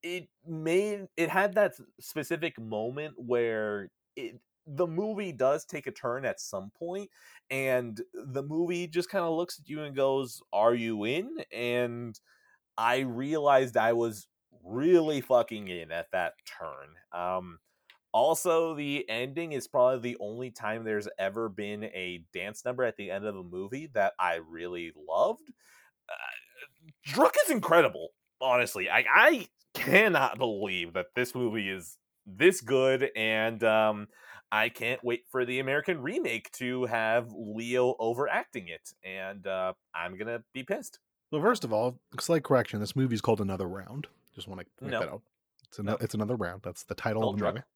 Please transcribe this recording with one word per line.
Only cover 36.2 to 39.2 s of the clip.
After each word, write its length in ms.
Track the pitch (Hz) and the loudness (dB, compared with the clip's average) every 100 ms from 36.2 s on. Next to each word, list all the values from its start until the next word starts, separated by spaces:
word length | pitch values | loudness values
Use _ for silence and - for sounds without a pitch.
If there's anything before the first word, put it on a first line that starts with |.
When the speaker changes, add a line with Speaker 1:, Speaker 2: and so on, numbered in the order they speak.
| 277 113 - | -2 -4 -8
Speaker 1:
to 320 | - 123 127 | -8 -4 -2
have 480 | 123 117 113 117 120 | 0 0 2 2 0
Leo 600 | 107 107 107 117 123 123 - | -10 -10 -8 0 2 4 2
overacting 720 | 113 120 139 196 - 123 87 | -2 0 0 0 -2 -10 -10
it, 240 | 80 - _ | -14 -16 _
and, 440 | 95 95 | -12 -10